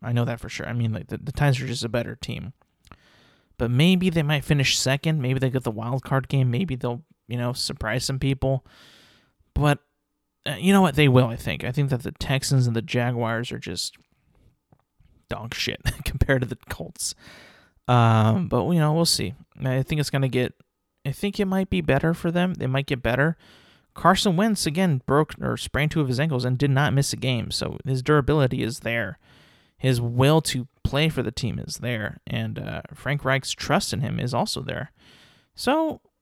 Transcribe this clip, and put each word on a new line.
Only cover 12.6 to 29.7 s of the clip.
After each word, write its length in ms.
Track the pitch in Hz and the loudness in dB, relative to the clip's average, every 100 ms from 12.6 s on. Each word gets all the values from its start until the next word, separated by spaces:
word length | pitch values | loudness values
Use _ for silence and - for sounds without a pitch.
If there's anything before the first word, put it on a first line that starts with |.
| 120 | 2
and 100 | 113 | 0
the 60 | |
Jaguars 720 | 101 123 120 120 113 113 120 | -2 -2 -2 -2 -2 -2 -4
are 80 | 120 | -8
just 380 | - 87 - - _ _ _ _ _ _ _ _ _ _ _ _ - | -8 -8 -8 -10 _ _ _ _ _ _ _ _ _ _ _ _ -12
dog 240 | - 113 | -10 -10
shit 280 | - - - - | -6 -6 -4 -4
<laughs> 120 | - - | -4 -4
compared 360 | 139 - 131 | 0 2 2
to 60 | 123 | 0
the 100 | - - | -8 -12
Colts. 440 | - 170 - - - - - - - _ _ - | -12 -12 -10 -10 -10 -18 -20 -20 -20 _ _ 2
Um, 600 | 123 113 110 110 185 175 | 4 6 6 4 2 0
but, 200 | 123 101 | 0 2
you 100 | 175 | 2
know, 140 | 151 | 2
we'll 120 | 160 170 | 2 2
see. 300 | - 90 - - - | 0 -2 -8 -16 -8
I 200 | 131 131 | -2 -2
think 180 | 131 151 | 0 -2
it's 80 | 143 | 0
gonna 180 | 139 135 | 0 0
get, 280 | 127 123 - _ _ _ _ 143 | 0 -2 -4 _ _ _ _ -8
I 60 | |
think 280 | - 202 196 | -4 -4 -2
it 60 | 196 | 0
might 240 | 190 190 | 0 0
be 120 | 185 | -2
better 340 | 156 135 160 165 | 2 2 2 0
for 160 | 170 | 0
them. 240 | 175 185 175 | 0 0 -2
They 100 | 131 | -2
might 220 | 135 139 | -2 -2
get 160 | 127 | -2
better. 340 | 117 127 156 160 _ - _ _ _ | 0 2 2 0 _ -20 _ _ _
Carson 440 | - 170 190 214 165 | 0 4 4 2 2
Wentz, 280 | 226 202 160 | 2 0 -2
again, 380 | 151 190 131 - | 0 2 2 2
broke 300 | 139 156 - | 2 2 -2
or 180 | 131 117 | -4 -4
sprained 340 | - 131 151 | -4 -2 0
two 100 | 165 | 0
of 60 | 135 | 0
his 120 | 123 | 0
ankles 260 | 160 127 123 | 0 0 0
and 120 | 127 | 0
did 140 | 139 | 2
not 220 | 135 143 | 2 4
miss 200 | 135 139 | 2 0
a 40 | - | -2
game. 340 | 127 120 95 | -2 -2 -4
So 260 | - - - 139 | -4 -6 -6 -4
his 160 | 131 | -2
durability 600 | 127 151 135 151 127 131 | 2 2 4 2 2 0
is 160 | 113 - | -4 -4
there. 400 | 117 117 98 - _ - _ _ _ | -4 -4 -6 -10 _ -20 _ _ _